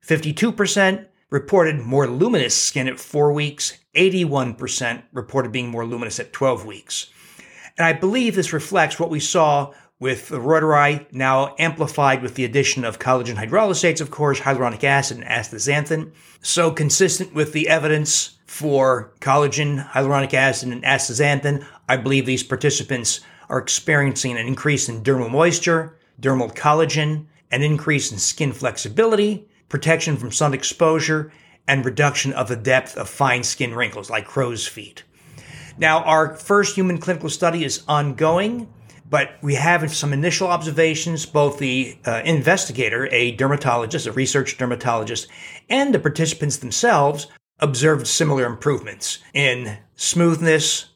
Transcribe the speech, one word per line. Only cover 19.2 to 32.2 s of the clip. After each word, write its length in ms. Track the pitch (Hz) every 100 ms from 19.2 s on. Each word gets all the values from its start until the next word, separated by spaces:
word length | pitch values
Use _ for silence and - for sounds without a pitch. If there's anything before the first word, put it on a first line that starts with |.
| 139 135 147 139 147 143 139
hyaluronic 420 | 131 135 143 135
acid, 360 | 135 135 127 123
and 140 | 120
astaxanthin, 800 | 135 135 - 120 147 139 143 143 - - -
I 100 | 131
believe 280 | 120 139 123
these 160 | 127
participants 800 | - 127 147 139 113 131 113 - - - -
are 120 | 127
experiencing 760 | 131 - - 151 139 127 131 120
an 100 | 117
increase 420 | 131 151 143 -
in 140 | 113
dermal 260 | 110 135 117
moisture, 680 | 131 170 170 - 165 160 - _ -
dermal 360 | 127 131 113 -
collagen, 720 | 151 151 156 151 151 156 151 _ _
an 100 | 123
increase 500 | 147 151 151 147 -
in 60 | 104
skin 360 | - - 147
flexibility, 960 | 117 127 110 113 117 226 214 208 208 - _ _
protection 480 | 143 156 165 165 139
from 140 | 117
sun 240 | - 151 135
exposure, 760 | - - 165 160 160 156 151 _ _ _ -
and 180 | 139 127
reduction 480 | 110 143 -